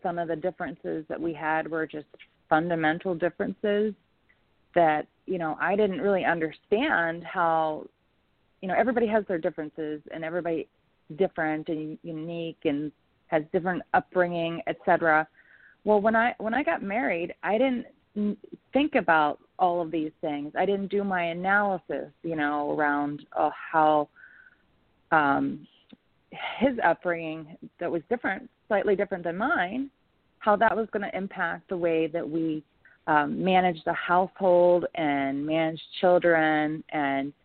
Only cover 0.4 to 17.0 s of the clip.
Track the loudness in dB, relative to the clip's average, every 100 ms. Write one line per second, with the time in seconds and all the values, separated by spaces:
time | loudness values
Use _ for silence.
0.4 | -6 -6 -10 -10 -8 -8 -8 -8 -6 -4
1.4 | -2 -2 -2 -6 -6 -10 -16 _ -20 _
2.4 | 0 2 2 0 0 0 -2 -2 -2 -2
3.4 | -6 -4 0 0 0 -4 _ _ _ _
4.4 | _ _ _ 4 4 2 -4 _ -8 -6
5.4 | -4 -2 -2 2 0 0 0 2 0 0
6.4 | -2 -6 -2 0 2 0 0 -4 -6 0
7.4 | 2 2 0 -4 -12 _ _ _ _ _
8.4 | _ -12 -2 0 2 2 2 0 0 -2
9.4 | -2 -4 -10 -8 -8 -8 -10 -10 -6 -4
10.4 | -4 -4 -6 _ _ _ -12 -2 -2 0
11.4 | -2 -2 -4 -6 -6 -10 -10 -10 -8 -8
12.4 | -8 -4 -2 -2 -4 _ _ _ -2 -2
13.4 | 0 -2 -2 -4 0 -2 0 0 0 0
14.4 | -4 -4 -6 -4 2 2 6 4 2 _
15.4 | _ _ _ _ 2 2 4 2 0 -2
16.4 | -4 -2 -2 -4 -4 -2